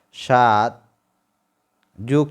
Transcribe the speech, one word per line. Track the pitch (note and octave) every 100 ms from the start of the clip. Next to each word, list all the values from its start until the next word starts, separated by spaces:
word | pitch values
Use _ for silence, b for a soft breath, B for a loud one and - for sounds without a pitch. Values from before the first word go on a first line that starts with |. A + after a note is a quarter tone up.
| b
সাত | - - B2 A#2+ G#2+ A#2 - _ _ _ _ _ _ _ _ _ _ _ - A2
যোগ | C#3+ D3